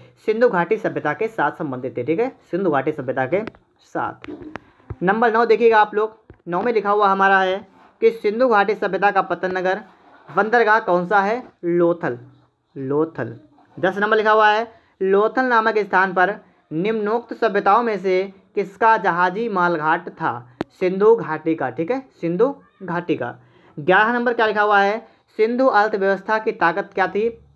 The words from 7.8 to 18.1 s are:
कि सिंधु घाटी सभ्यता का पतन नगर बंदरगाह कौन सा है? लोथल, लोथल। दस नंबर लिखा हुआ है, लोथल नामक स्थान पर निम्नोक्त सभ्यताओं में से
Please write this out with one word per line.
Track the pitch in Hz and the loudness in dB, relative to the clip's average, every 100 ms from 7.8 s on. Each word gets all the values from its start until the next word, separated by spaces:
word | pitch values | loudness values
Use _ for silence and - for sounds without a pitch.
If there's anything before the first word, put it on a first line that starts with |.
| - - | -20 0
कि | 226 | 0
सिंधु | 226 214 220 254 | 0 -2 0 2
घाटी | 208 196 202 | 4 2 0
सभ्यता | 202 180 202 | -2 0 0
का | 190 | 0
पतन | 185 175 185 185 | -2 -2 -4 -4
नगर | 185 190 - _ _ - - | -2 -4 -6 _ _ -20 -8
बंदरगाह | 151 214 240 214 220 | -2 2 4 4 2
कौन | 220 175 180 | 2 0 2
सा | 208 | 0
है? | 196 240 247 _ 175 | 2 -2 -6 _ -2
लोथल, | 175 170 170 165 120 - _ _ _ _ 143 | 2 2 0 -4 -6 -12 _ _ _ _ -12
लोथल। | 135 143 160 160 117 - _ _ _ - | -4 -2 -2 -4 -10 -10 _ _ _ -4
दस | 180 196 | -4 0
नंबर | 208 220 | 0 2
लिखा | 214 | 4
हुआ | 220 214 | 4 4
है, | 214 233 - _ - | 2 -2 -10 _ -6
लोथल | 190 196 214 214 254 | 0 2 2 0 0
नामक | 233 220 214 | 2 2 0
स्थान | 202 190 190 | 0 0 2
पर | 185 180 214 - _ - | 2 0 -2 -12 _ -10
निम्नोक्त | 151 202 226 208 233 233 247 | -4 -2 -2 -2 -4 -6 -4
सभ्यताओं | 226 202 196 196 | -2 0 2 2
में | 233 202 | 2 -2
से | 185 | -2